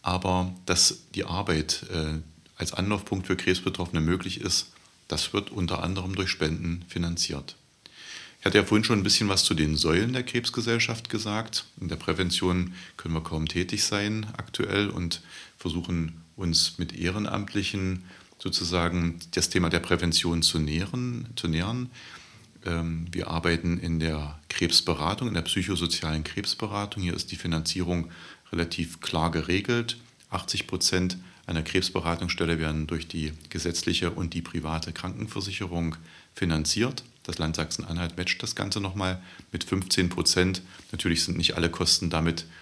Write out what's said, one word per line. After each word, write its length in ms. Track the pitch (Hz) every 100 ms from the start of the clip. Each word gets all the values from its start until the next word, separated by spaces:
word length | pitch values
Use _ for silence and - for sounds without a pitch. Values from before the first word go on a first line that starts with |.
aber 480 | - 90 92 92 90 92 -
dass 380 | 90 - - -
die 100 | -
Arbeit, 640 | - 87 101 78 78 - -
äh, 280 | 87 78 80 80 - - -
als 180 | 85
Anlaufpunkt 540 | - 98 104 - 98 92
für 80 | 92
Krebsbetroffene 640 | - 92 98 - 87 80
möglich 400 | 80 82 92 -
ist, 320 | - - - - - _ _
das 260 | 80 -
wird 180 | 101 -
unter 320 | 104 87 92
anderem 340 | 85 95 95 95
durch 120 | 90
Spenden 560 | - 76 82 85 85 85
finanziert. 680 | 87 85 82 - 76 69 - _ _ - - - - - -
Ich 60 | 98
hatte 120 | 101
ja 60 |
vorhin 180 | 98 107
schon 160 | 110 110
ein 60 |
bisschen 240 | 98 - 104
was 160 | 95
zu 100 | -
den 220 | 80 76 78
Säulen 360 | 80 85 117
der 120 | 127
Krebsgesellschaft 840 | 123 120 117 - 113 117 117 117 -
gesagt. 580 | 110 110 107 110 - - -
In 60 | 90
der 80 |
Prävention 800 | 80 - 85 90 - 92 90 87 - - -
können 180 | -
wir 80 | 80
kaum 240 | 80 80 78
tätig 380 | 87 90 104
sein 420 | - 104 104 110 107 -
aktuell 520 | - - 101 101 101
und 340 | 90 85 - - - - _
versuchen 680 | 87 82 87 85 80 80 -
uns 420 | - 87 80 - -
mit 140 | 82
Ehrenamtlichen 1080 | 82 87 101 101 98 101 101 98 101 95 92 90 - - -
sozusagen 800 | 92 - 85 87 85 87 85 82 -
das 200 | - -
Thema 200 | 92 85
der 80 | 85
Prävention 640 | - 92 87 - 87 85
zu 160 | 80 82
nähren, 680 | 76 80 95 123 123 120 117 117
zu 100 | 87
nähern. 420 | 82 95 123 123 - - - - - - -
Ähm, 420 | - 85 82 82 82
wir 160 | 87 -
arbeiten 500 | 82 85 82 87 87
in 220 | 85 82
der 400 | 80 78 73 76 -
Krebsberatung, 800 | - 85 - - 73 78 104 123
in 60 |
der 80 | 90
psychosozialen 840 | 82 98 92 87 85 - 80 78
Krebsberatung. 800 | 78 - 104 - 104 101 101 -
Hier 100 | 87
ist 160 | - -
die 60 | -
Finanzierung 760 | 87 80 78 90 85 87 82 - - - -
relativ 500 | 82 80 - - -
klar 300 | - 85 82
geregelt. 680 | 80 80 92 101 120 117 - - _ -
Achtzig 360 | - - - -
Prozent 500 | 90 - 95 90 - - - -
einer 160 | 82
Krebsberatungsstelle 960 | 80 95 90 92 82 85 87 - 82 82
werden 280 | 80 78 78
durch 200 | 82 80
die 260 | 85 76 76 -
gesetzliche 600 | 90 90 82 - - 87
und 240 | 85 85
die 80 | 85
private 500 | 82 82 78 82 -
Krankenversicherung 1040 | - 92 98 107 104 95 92 92 85 82 80 - - -
finanziert. 720 | - 87 80 76 - 123 143 - _
Das 140 | - 87
Land 180 | 80 82
Sachsen-Anhalt 600 | 80 - - 82 87 -
matcht 240 | - -
das 140 | - -
Ganze 240 | 101 104
nochmal 420 | 98 92 92 92 - - -
mit 120 | 101
fünfzehn 440 | - 95 92 - 87
Prozent. 520 | - 87 - 90 92 - - -
Natürlich 320 | 87 92 82
sind 160 | - 85
nicht 160 | 82
alle 160 | - 82
Kosten 400 | - 87 - 87
damit 360 | 80 82 80 - -